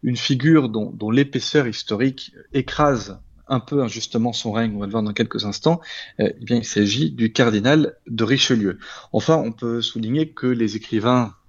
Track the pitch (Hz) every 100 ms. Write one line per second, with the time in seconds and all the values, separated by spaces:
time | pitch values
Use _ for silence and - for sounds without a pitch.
0 | 143 123 - 131 143 160 127 110 104 -
1 | 107 117 139 135 - 151 127 107 - 104
2 | 131 131 - - - 139 127 - 147 127
3 | 95 95 - - - 131 - 143 120 113
4 | - 117 117 117 117 107 113 104 101 110
5 | 107 104 113 113 104 104 156 170 - -
6 | - - 107 - 120 120 110 - 104 107
7 | 156 131 113 - 120 107 110 156 143 -
8 | - 113 110 131 - 120 98 85 - -
9 | - 110 - 160 117 113 120 117 117 117
10 | 110 139 156 - 127 120 110 107 - 113
11 | 113 127 113 -